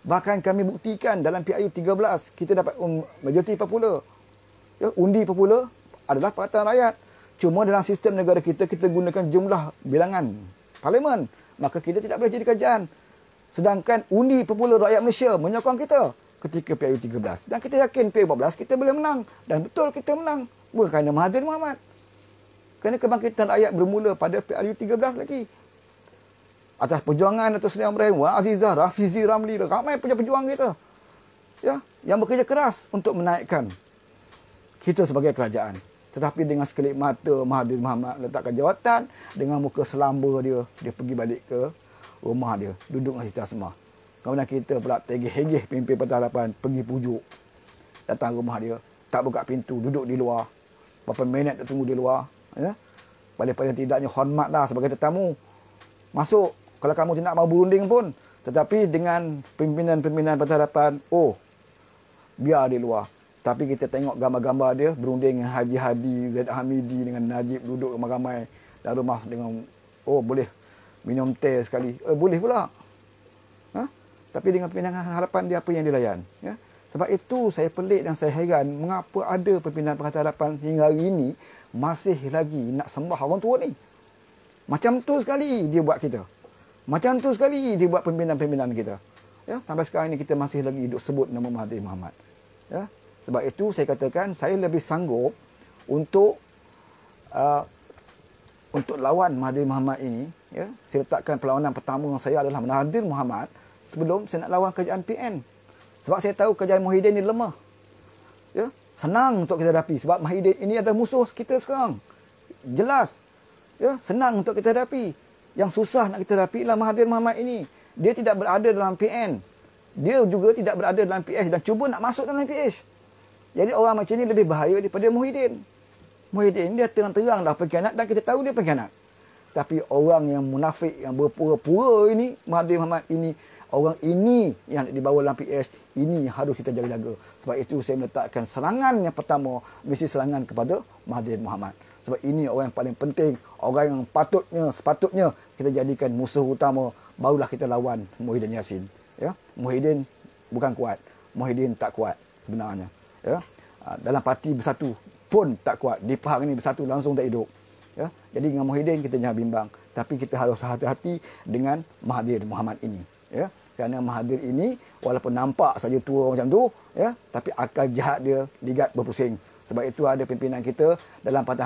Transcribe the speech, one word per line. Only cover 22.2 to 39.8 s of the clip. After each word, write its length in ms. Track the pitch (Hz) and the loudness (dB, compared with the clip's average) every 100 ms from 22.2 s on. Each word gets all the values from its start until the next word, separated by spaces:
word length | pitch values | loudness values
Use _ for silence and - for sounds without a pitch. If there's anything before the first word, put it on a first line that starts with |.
| - - _ - _ - | -20 -20 _ -20 _ -4
Kerana 160 | 214 233 | -2 0
kebangkitan 480 | 240 233 233 220 | 2 2 0 0
rakyat 260 | 202 202 214 175 | 2 4 4 4
bermula 400 | 180 208 214 190 | 2 2 2 2
pada 240 | 165 196 | 0 0
P 160 | - - | -2 -2
I 160 | 202 | -4
U 20 | |
tiga 220 | 208 208 226 | -4 -2 0
belas 180 | 262 247 | 0 -2
lagi. 240 | 277 269 214 - _ _ _ _ - - _ _ _ _ _ - | -6 -8 -8 -14 _ _ _ _ -20 -20 _ _ _ _ _ -4
Atas 240 | 127 156 | -2 0
perjuangan 560 | 151 147 190 220 220 214 | 0 4 4 4 2 0
Datuk 100 | 208 | -2
Seri 140 | 190 214 | 0 0
Ibrahim, 380 | 208 214 170 | 2 4 4
Wan 160 | 151 214 | 4 4
Azizah, 320 | 196 202 214 | 2 4 4
Rafizi 500 | 156 175 208 202 208 | 4 4 2 0 2
Ramli, 320 | 214 220 220 | 2 2 0
ramai 460 | 214 180 226 269 285 | -2 0 0 0 -2
pejuang-pejuang 500 | 254 233 233 269 269 | 0 0 2 0 0
kita. 240 | 277 254 160 - _ _ - _ _ _ - | 0 -2 -2 -12 _ _ -20 _ _ _ -6
Ya, 160 | - 277 - _ | -4 -4 -6 _
yang 160 | - 202 | 0 2
bekerja 240 | 220 254 | 2 2
keras 460 | - 285 269 - - | 2 2 2 -2 -6
untuk 300 | 202 - 185 | -4 0 0
menaikkan 480 | 175 175 - 151 110 95 _ _ _ - - - - - - - | 0 -2 -2 -2 -2 -8 _ _ _ -20 -20 -20 -20 -20 -20 -6
kita 220 | - 175 | 0 2
sebagai 260 | 160 139 147 131 | 2 2 2 2
kerajaan. 400 | 113 107 107 95 - _ _ | -2 -2 -4 -8 -16 _ _
Tetapi 320 | 135 147 160 | -6 -4 -2
dengan 220 | 156 143 | -2 -2
sekelip 320 | 139 - 139 139 | -2 -2 -2 0
mata 480 | 143 123 151 135 | -2 0 0 0
Mahathir 340 | 127 135 120 127 | 2 0 0 -2
Mohamad 400 | 127 120 123 135 | -2 -4 -6 -8
letakkan 380 | 123 135 123 120 | -8 -6 -4 0
jawatan, 440 | 151 196 240 233 247 - - - | 0 2 2 2 0 -14 -12 -4
dengan 260 | 139 147 | -2 -2
muka 220 | 143 - | -2 -2